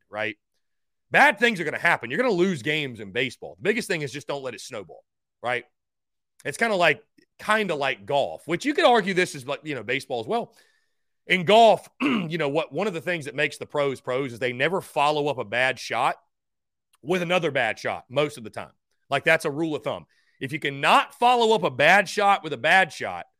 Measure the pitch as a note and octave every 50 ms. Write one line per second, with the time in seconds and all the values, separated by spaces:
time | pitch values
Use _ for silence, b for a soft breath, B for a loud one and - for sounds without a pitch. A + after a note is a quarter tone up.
0 | _ _ F#2+ G#2 G#2+ A2 - - _ _ _ _ _ _ _ _ _ _ _ _
1 | _ _ C3 F3 B3+ D4 C4+ - A#3 A#3 A3+ E3 E3+ D3+ C3 A2 - E3+ E3 -
2 | - A#2 C3 F#3 B3+ C4 G#3+ E3+ F3 G3 F#3 C#3+ G#2+ D3+ D3+ D#3 D3 C3 A#2+ G#2
3 | A2 G2 F#2 A2+ C3+ B2+ - - - D2 - - - F3+ A3+ A#3 F3+ - F#3+ D#3+
4 | D3 C3+ B2+ C#3+ C3+ - D3+ C#3+ C3 B2+ A2+ - - - B2+ A2 F#2+ D#2+ C#2 G#1+
5 | _ _ _ _ _ _ _ _ - A#2+ B2 B2 - _ _ _ _ _ _ _
6 | _ _ _ _ _ _ _ _ _ C#3+ C#3 - A#3 A#3 G#3+ F#3 F3 D#3+ D3 -
7 | - _ _ _ _ _ _ _ - - G#3+ A3 G#3+ F#3 D#3+ C#3+ C#3 C3+ C3 G2+
8 | G2+ G2+ C#3 C#3+ B2 F2+ D#2+ - - - E3+ E3+ - C4+ D4+ F#4+ F4 C#4 A#3+ A#3
9 | F#3 F#3+ F#3+ E3+ F3+ - - D3 A#2+ C3 C#3+ C3+ - D#3 C#3+ B2 G#2+ G#2 B2+ C#3
10 | C3+ - C#3 A#2+ A2 B2 G#3 A#3 G#3 - b b b b b b b b b _
11 | _ _ _ _ _ - E3+ F#3 F3 D3+ G3+ A3 A#3 A3 F#3+ D3 - - _ _
12 | B3 D4 B3+ G#3+ F3+ D#3+ D#3+ E3+ D#3 C#3 C#3 D#3+ D3+ - C3+ D3 G3 A3 F3+ E3
13 | B2 E3+ F3+ E3 C#3 C#3 B2 C3+ D3+ D3+ - - C3 - - D3+ C#3+ C#3+ C3 A#2+
14 | - - B2+ B2+ C#3+ C3 A#2 A#2 C3+ B2 B2 B2 C3+ D#3+ F#3 F#3 C3+ - - D#3
15 | C#3+ D3 D3+ D3+ C#3+ D3 C3+ B2 A#2+ G2+ A2+ A#2+ B2+ C3 B2+ A#2 - - B2 A2+
16 | C3 D#3 F3+ - _ _ _ _ _ _ _ _ _ _ _ _ _ _ _ _
17 | - C#3 F3+ F#3 F3 E3 F3+ F#3 E3 D#3+ C3 C3+ B2 A2 G2+ - - A#2+ G2 E2+
18 | - _ B2 C3+ D3+ D3 - B2+ A2+ G#2 - A#2 F#2+ D2+ _ _ _ _ _ _
19 | _ _ C3+ C#3 - - D#3+ D#3+ - E3 C#3 D3 E3+ E3 D3+ C3+ - C#3+ A#2 F2+
20 | D#2+ - _ _ _ _ _ _ - C3+ C#3+ D#3 - D3 C#3 C#3 C#3+ D#3+ G3+ C#4
21 | C4+ - - - B3 A#3+ B3 A#3+ A#3 A3 A3 G#3 E3+ D#3+ C3 B2 C#3+ D#3 F#3 G3+
22 | G3 - - - G3+ G3+ G3 F3 - D#3 C#3+ A#2+ A#2+ D3+ F3 F#3+ F#3 D#3 - -
23 | B2 G#2 F2+ F2 E2+ - _ _